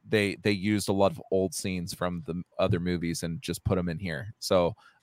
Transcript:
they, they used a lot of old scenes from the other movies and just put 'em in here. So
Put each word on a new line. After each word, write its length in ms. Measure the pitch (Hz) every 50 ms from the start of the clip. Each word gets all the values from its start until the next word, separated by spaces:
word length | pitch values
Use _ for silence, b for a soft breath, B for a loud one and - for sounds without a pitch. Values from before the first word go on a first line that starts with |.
| - -
they, 280 | 110 107 101 98 67
they 160 | 85 - 104
used 360 | 104 92 92 107 107 101 - 107
a 40 |
lot 200 | 98 98 98 92
of 100 | 82 - - -
old 240 | 95 95 95 87 -
scenes 400 | - - 98 92 90 85 90 -
from 280 | - 92 90 87 85 76
the 160 | 85 85 87 - _ _ -
other 220 | 95 95 95 85
movies 420 | 87 90 90 82 85 85 80 -
and 180 | 87 82 82 -
just 220 | - - 85 - -
put 140 | - 98 90
'em 100 | 87 87
in 100 | 82 80
here. 360 | 95 87 78 67 - 107 - _
So 340 | - - 98 90 87 85 b b b b b b